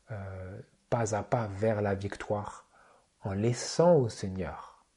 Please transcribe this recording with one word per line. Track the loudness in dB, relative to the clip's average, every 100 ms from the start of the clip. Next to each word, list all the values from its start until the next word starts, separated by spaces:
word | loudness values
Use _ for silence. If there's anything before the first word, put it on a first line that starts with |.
| _
euh, | -10 -8 -10 -10 -12 -16 _ _
pas | -2 0 -2
à |
pas | 0 -2 -2
vers | 0 2 2
la | 2 0
victoire, | -2 -6 -4 -4 -4 -12 -20 -20 -20 _ _ _
en | -4
laissant | 0 0 0 -4 4 6 6
au | 4
Seigneur | -2 -6 -4 -6 -8 -16 -20 _